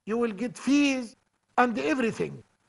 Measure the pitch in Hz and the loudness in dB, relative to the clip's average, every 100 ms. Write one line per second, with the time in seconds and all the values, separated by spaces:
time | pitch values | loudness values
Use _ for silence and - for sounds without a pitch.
0 | - 226 233 190 240 - - 285 285 269 | -6 -2 -2 -2 -8 -6 2 4 4 0
1 | 233 - _ _ _ - 247 226 277 294 | -6 -14 _ _ _ 0 2 2 -2 0
2 | 233 - 160 139 - _ | 0 -2 -6 -6 -20 _